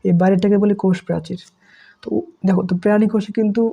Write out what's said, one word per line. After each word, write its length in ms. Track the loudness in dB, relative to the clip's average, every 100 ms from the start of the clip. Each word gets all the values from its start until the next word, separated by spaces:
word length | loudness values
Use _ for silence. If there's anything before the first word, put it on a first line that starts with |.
এই 80 | 2
বাইরেটাকে 440 | 2 4 2 2 2
বলি 160 | 2
কোষ 240 | 0 0 -2
প্রাচীর। 360 | -4 -8 -6 -14 -14 _ _ -20 -20 _
তো 100 | -6 -6 -6 _
দেখো, 160 | -2 0 0
তো 60 | -2
প্রাণী 300 | 0 2 2
কোষে 220 | 0 -4
কিন্তু 300 | -4 -2 0 -2